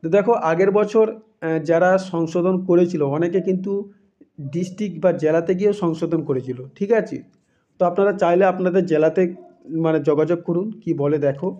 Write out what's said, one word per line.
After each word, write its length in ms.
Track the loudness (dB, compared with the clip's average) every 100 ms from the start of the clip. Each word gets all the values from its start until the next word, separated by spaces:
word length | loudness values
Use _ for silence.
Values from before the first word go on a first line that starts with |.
তো 60 | 2 2
দেখো 180 | 4 2 2
আগের 200 | 2 2 2
বছর, 260 | 2 2 2
আহ, 480 | 0 _ _ -4 -4 2
যারা 200 | 4 4 2 0
সংশোধন 440 | -4 -2 0 0 0 2
করেছিল 320 | 2 4 0 -2 0
অনেকে 220 | 0 -2 -2
কিন্তু 240 | -4 -4 -6 -8 _ _ _ _ -16 -10
ডিস্ট্রিক্ট 440 | -8 -8 -6 -8 0
বা 80 | 0 0
জেলাতে 280 | 0 0 0 0
গিয়েও 140 | 0 0
সংশোধন 380 | -2 -2 -2 -4 -2
করেছিল, 300 | -4 -4 -10 -12 -8
ঠিক 140 | 0 0
আছে? 180 | 0 -10 -14 _ _ _ _ _
তো 20 | 0
আপনারা 220 | 2 0 2
চাইলে 220 | 2 4 2
আপনাদের 300 | 2 0 0 0
জেলাতে 300 | 2 2 2 -2 -4 -18 _ -10 -2 0
মানে 140 | 0 2
যোগাযোগ 300 | 2 2 -2 -2
করুন, 200 | -4 -4 -8
কি 100 | -6
বলে 240 | -2 0 0 -2
দেখো। 200 | -2 -6 -8